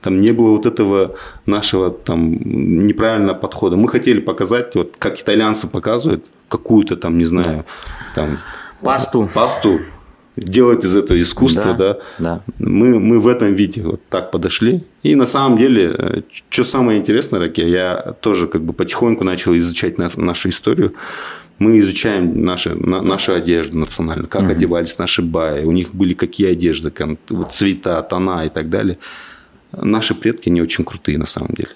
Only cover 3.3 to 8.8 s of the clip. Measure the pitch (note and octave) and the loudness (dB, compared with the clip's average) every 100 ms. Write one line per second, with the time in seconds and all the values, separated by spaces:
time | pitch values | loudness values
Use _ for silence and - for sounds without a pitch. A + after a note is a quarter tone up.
3.3 | F#2+ G2 - G2 F2 A2+ B2+ B2+ A2 E2+ | 0 -6 -2 0 2 2 2 2 2 0
4.3 | F#2 F#2+ A#2+ A#2+ - E2 - - - - | -4 0 0 0 -2 -4 -4 -6 -4 0
5.3 | G#2 A2 G#2+ B2+ - - A#2+ D#3+ E2 - | 2 2 -2 -4 -4 -2 -2 -2 -4 -6
6.3 | _ _ - - A2 G2+ F2 F2+ E2+ E2 | _ _ -8 4 4 4 -4 0 0 2
7.3 | F2+ F2 D#2 - - - - - - D2+ | 0 -2 -4 -10 -16 -16 -16 -10 -6 -4
8.3 | C#2+ - - - - | -6 -10 -18 -18 -6